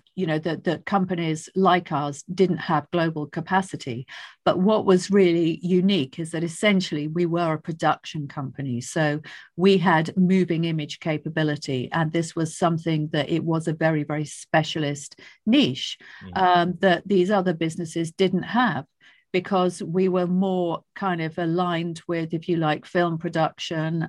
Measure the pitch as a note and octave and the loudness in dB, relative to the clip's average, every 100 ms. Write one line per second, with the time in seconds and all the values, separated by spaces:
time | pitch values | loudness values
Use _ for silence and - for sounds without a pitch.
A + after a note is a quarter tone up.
0 | _ - E3+ D#3 E3 D3+ - D3+ - G3+ | _ -6 -2 -2 -2 -4 -2 -4 0 0
1 | F#3 F3 E3 D#3 - F#3+ F#3 F3+ E3+ D3 | 0 -2 -2 -4 -4 2 4 4 2 -4
2 | D3 C#3+ - F3 F#3 D3+ - D#3 D3 F3 | -4 -8 -10 0 2 2 0 -2 0 -2
3 | E3 D#3+ D3 - D#3+ F#3+ F#3+ D#3 - A#2 | -2 -2 -6 -8 -2 -2 -2 -8 -8 -10
4 | C3 - - - F#3 D#3 F#3 G#3+ - F#3 | -10 -16 -18 -2 0 2 2 2 4 2
5 | F3+ G3 F3+ E3+ E3 D#3+ F3 F3+ F#3+ F#3+ | 4 4 4 4 0 -2 0 2 4 2
6 | C3 - E3 D#3+ E3+ E3 G#3+ F#3+ F#3 D3 | -2 -6 -8 -4 -4 0 2 2 0 -4
7 | D3+ D#3+ F3 E3+ E3+ D#3 - D#3+ D#3 - | -4 -2 0 0 0 -2 -6 -2 0 0
8 | - D#3 C#3+ - C3+ - C#3 A#2+ - E3+ | -4 -10 -8 -8 -10 -8 -6 -6 -4 -2
9 | D3+ D3 - - - - F#3+ F#3+ F3+ D#3+ | 0 -2 -8 -18 -16 2 4 4 4 2
10 | E3 - F3+ F#3+ F3 E3 E3+ D#3+ D3 - | 2 2 4 4 2 0 0 -2 -6 -8
11 | F3 D3+ D#3 D#3+ D#3 D3 - C3 B2 E3 | -4 -4 -4 -2 0 -2 -4 -4 -2 -2
12 | D#3+ E3 E3 - D#3+ - F3 E3 E3 D#3 | 0 0 -2 -4 -4 0 0 0 0 -2
13 | D3+ D#3 D3 D#3+ D#3 D#3+ E3 D#3 D#3+ D#3 | 0 -2 0 -2 0 -2 -2 0 0 0
14 | D3 D3+ D3 - - D#3+ D#3 E3 D3 C#3+ | -2 -4 -6 -10 -2 0 0 -2 -4 -4
15 | - - - - - C#4 F3 C3 - - | -10 -20 -20 -8 2 4 4 0 -8 -12
16 | - - F#3 F3+ F#3 F3 F3+ E3+ F#3+ F3 | -16 -20 -8 2 4 6 4 2 4 2
17 | F#3+ G3 F3+ G#3 F#3 E3 E3 D#3+ E3+ E3+ | 2 2 4 2 2 0 -2 -4 -6 -4
18 | E3 - F#3 F#3 - A3+ B3 C3+ - _ | -6 0 2 2 0 0 0 0 -6 _
19 | _ _ _ F#3 F#3 F#3+ F3+ F3+ D#3 F3+ | _ _ _ -4 0 2 2 0 -4 0
20 | F#3 F3+ F3 F3+ F#3+ F#3 F3 D#3+ - - | 2 2 2 2 2 0 0 -4 -10 -6
21 | G3 F3 D#3+ D#3+ E3+ F3 F3+ E3+ E3+ D#3+ | -4 -2 -4 -4 -2 0 0 -2 -4 -8
22 | - E3+ D#3+ E3 E3 E3 D#3 D3+ - F3+ | -6 -4 -4 -6 -2 0 2 0 -2 0
23 | F3 E3 F3 E3 D#3 - - E3 D#3+ E3 | 0 0 -4 0 -2 -2 -6 -4 -2 -2